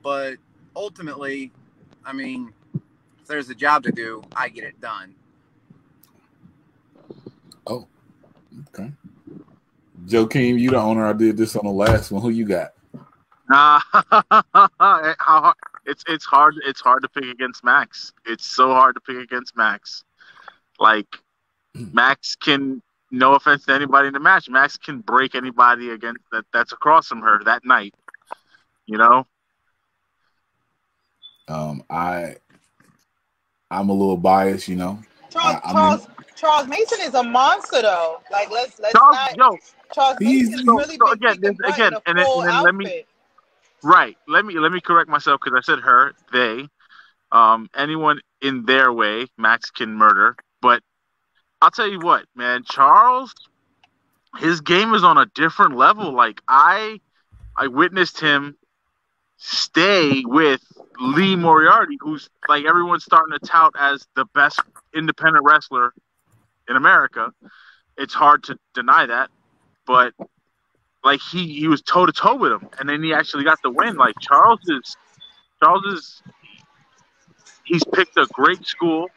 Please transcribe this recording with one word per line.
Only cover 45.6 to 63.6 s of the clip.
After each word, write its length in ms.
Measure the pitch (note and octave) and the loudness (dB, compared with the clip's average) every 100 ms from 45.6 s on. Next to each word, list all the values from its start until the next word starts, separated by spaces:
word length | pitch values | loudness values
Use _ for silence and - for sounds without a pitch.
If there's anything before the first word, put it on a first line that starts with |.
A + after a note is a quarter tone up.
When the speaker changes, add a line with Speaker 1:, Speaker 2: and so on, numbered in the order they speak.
Speaker 3:
said 180 | C#3+ D3 | -2 -2
her, 320 | B2 B2 C3+ - _ | 2 2 2 -4 _
they. 360 | B2 A#2+ A#2 C#3+ _ _ - _ _ _ | -2 -2 -4 -12 _ _ -20 _ _ _
Um, 380 | A2+ A2 A2+ A2 | 2 4 2 -4
anyone 460 | - D3 D#3 D3+ C#3+ _ _ | -8 -6 -2 -2 -4 _ _
in 220 | C#3 C3 | -6 -4
their 280 | A2+ C3+ C3 | 0 2 2
way, 340 | A#2 G#2+ A2 B2+ - | 2 -4 -4 -10 -4
Max 320 | A2+ A#2 - | -2 -2 -4
can 240 | - A2+ | -10 -10
murder. 420 | G#2+ G#2+ G2 A2 A#2+ _ _ | 2 4 4 2 0 _ _
But 220 | B2 A#2+ _ _ _ _ _ _ _ _ | 0 0 _ _ _ _ _ _ _ _
I'll 80 | E3 | 0
tell 180 | - G#3+ | 2 -6
you 120 | F#3+ | -4
what, 260 | E3+ C3 - | 0 0 -2
man, 300 | B2 B2 B2 | -8 -6 -6
Charles, 720 | - - C#3 F3+ A#3+ B3+ C4 - _ _ _ _ _ _ _ _ _ - | -6 2 6 6 6 0 -8 -20 _ _ _ _ _ _ _ _ _ -6
his 240 | D#3 E3+ | -4 -4
game 340 | D3 F3 A3 | 0 0 2
is 100 | G#3+ | 2
on 120 | F3 D3 | 4 4
a 100 | B2 | 2
different 420 | - D#3+ - F#3 B2 | -2 -4 2 0 4
level. 360 | C#3+ G#3+ F#3 | 2 2 -4
Like, 300 | B2+ A#2 G#2 - | -2 -2 -2 0
I, 520 | C3 D#3+ G3 A3 G#3+ _ _ _ _ - - | 4 4 2 -6 -14 _ _ _ _ -14 -8
I 120 | C3+ | -6
witnessed 520 | B2+ F3 F#3+ E3+ - | -2 -2 0 -4 -2
him 360 | D#3 C#3+ C#3+ D3 _ _ _ _ _ _ _ _ | -2 -2 -4 _ _ _ _ _ _ _ _ _
stay 840 | - - - D#3+ F#3 G3 D3 C3+ | -10 -8 -4 0 2 2 2 -2
with 380 | A#2+ C#3+ D#3 C3 _ _ - - | 0 2 2 0 _ _ -20 -10
Lee 380 | B2+ D3 F#3+ F#3 | -4 0 0 0
Moriarty, 600 | E3+ D#3 D#3+ A3 F3+ C#3 | 4 4 6 4 2 -6
who's, 300 | D3 D3+ - _ - | -10 -12 -14 _ -2
like, 160 | D3 | -2
everyone's 400 | D3+ F3 F3 E3+ | 2 0 0 -4
starting 320 | - E3+ D#3+ D3 | 2 2 2 -8
to 80 | - | 0
tout 280 | E3+ | 2